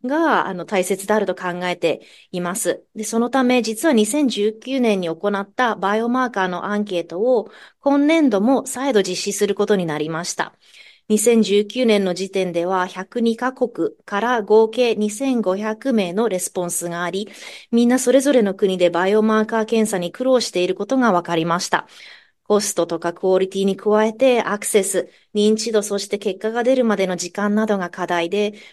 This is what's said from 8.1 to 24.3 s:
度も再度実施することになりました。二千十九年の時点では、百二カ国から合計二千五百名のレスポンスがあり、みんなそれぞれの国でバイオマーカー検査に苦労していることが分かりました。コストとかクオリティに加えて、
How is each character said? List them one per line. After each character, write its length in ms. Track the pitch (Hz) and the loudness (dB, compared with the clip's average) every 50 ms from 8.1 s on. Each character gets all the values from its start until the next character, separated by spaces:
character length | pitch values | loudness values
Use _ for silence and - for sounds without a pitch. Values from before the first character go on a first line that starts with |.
| 330 330 302 262 | 4 4 4 4
度 100 | 208 190 | 2 2
も 260 | 208 247 269 233 - | 2 4 2 2 0
再 260 | - - 247 262 277 | -4 -8 -4 -4 2
度 120 | 247 208 - | 2 2 2
実 120 | 175 185 | 2 -4
施 160 | - - 202 | -4 -4 -6
す 140 | 196 - 208 | -2 -2 -2
る 80 | 202 196 | -2 0
こ 120 | 202 208 | -2 0
と 100 | 202 214 | 2 2
に 100 | 196 180 | 0 0
な 100 | 160 147 | -2 -4
り 120 | 151 151 156 | -4 -4 -4
ま 160 | 165 160 175 | -4 -6 -6
し 100 | - - | -6 -6
た。 180 | - 170 - - _ _ _ _ - - - - _ _ - | -6 -6 -6 -8 _ _ _ _ -20 -20 -20 -20 _ _ 0
二 80 | 214 214 | 0 2
千 220 | - 240 233 226 | 4 4 4 4
十 240 | 214 185 202 202 214 | 4 4 2 2 2
九 220 | 208 - 247 262 | 0 -2 -2 2
年 180 | 226 214 202 196 | 2 4 2 2
の 80 | 185 | 0
時 180 | 175 170 190 185 | -2 -4 -6 -4
点 220 | 190 196 185 180 | -2 -2 -2 -2
で 140 | 165 170 170 | -2 -2 -2
は、 200 | 180 190 185 180 | 0 0 -2 -2
百 360 | 185 - 185 190 - - 240 | -4 -6 -12 -12 -8 -4 0
二 160 | 226 233 220 220 | 0 0 0 0
カ 160 | 247 254 262 | -4 -4 -2
国 380 | - 254 240 - - 165 - - _ _ | -2 -4 -4 -2 -4 -4 -4 -4 _ _
か 160 | - 202 202 | -6 -4 -2
ら 220 | 220 240 254 233 | 0 0 0 -2
合 260 | 208 196 214 220 226 220 | 2 4 6 6 6 4
計 260 | 220 247 247 233 214 | 2 0 0 0 0
二 140 | 208 214 214 | 0 -2 -4
千 320 | 208 - 277 269 254 233 | -2 -4 -2 -2 0 0
五 160 | 214 185 185 | 0 0 -2
百 380 | 202 214 214 220 220 - 269 247 | -2 -2 -6 -6 -4 -2 0 0
名 180 | 220 190 175 | 0 0 0
の 160 | 175 208 240 220 | 0 0 0 0
レ 100 | 190 180 | 0 -2
ス 120 | - - | -6 -6
ポ 160 | - 190 180 | -4 -4 -4
ン 40 | 185 | -4
ス 200 | - - 175 175 | -4 -6 -6 -6
が 120 | 170 170 | -4 -4
あ 60 | 180 175 | -4 -4
り、 220 | 175 196 214 202 - - - - - - - _ | -4 -6 -8 -8 -12 -18 -18 -18 -18 -20 -8 _
み 140 | 233 233 240 | 2 2 4
ん 20 | 240 | 4
な 100 | 247 254 | 4 2
そ 140 | 254 247 | 2 4
れ 80 | 254 277 | 4 4
ぞ 100 | 262 285 | 4 6
れ 120 | 285 254 | 4 4
の 100 | 208 196 | 4 2
国 240 | 190 - 214 190 190 | 0 0 0 0 2
で 140 | 180 180 170 | 2 2 2
バ 180 | 170 170 185 190 | 4 2 2 2
イ 80 | 208 | 2
オ 60 | 220 | 2
マ 180 | 214 220 214 220 | 4 4 2 2
ー 60 | 214 | 2
カ 140 | 220 226 226 | 0 0 -2
ー 40 | 214 | -2
検 260 | 220 226 220 214 214 | 0 2 0 2 0
査 60 | 208 | 0
に 160 | 185 175 175 | -4 -4 -6
苦 120 | - - 254 | -6 -4 2
労 160 | 262 262 247 | 2 2 2
し 100 | - - | 2 0
て 140 | - 180 180 | 0 0 0
い 40 | 180 | 0
る 60 | 185 | -2
こ 100 | - 202 | -4 -2
と 140 | 208 262 262 | -2 0 2
が 120 | 247 226 | 4 4
分 140 | 185 175 175 | 2 2 0
か 80 | - 170 | 0 -2
り 120 | 165 165 | -2 0
ま 140 | 170 170 180 | 0 -2 -2
し 100 | - - | 0 -2
た。 180 | - 156 - - - - - - - - _ _ _ _ | -2 -2 -2 -6 -18 -20 -20 -20 -20 -20 _ _ _ _
コ 180 | _ _ 208 202 | _ _ 0 0
ス 140 | 208 - - | 0 -2 -2
ト 120 | - 170 | -2 -2
と 140 | 165 170 165 | -2 -4 -4
か 140 | 170 170 170 | -4 -6 -6
ク 120 | - - | -2 0
オ 120 | 190 185 185 | 2 2 2
リ 100 | 190 190 | 2 0
テ 120 | 190 196 | -2 -2
ィ 40 | 196 | -2
に 100 | 196 190 | -2 -2
加 300 | 196 - 214 208 214 220 | -2 0 2 2 4 2
え 80 | 220 | 2
て、 300 | 220 220 269 262 | 0 2 2 2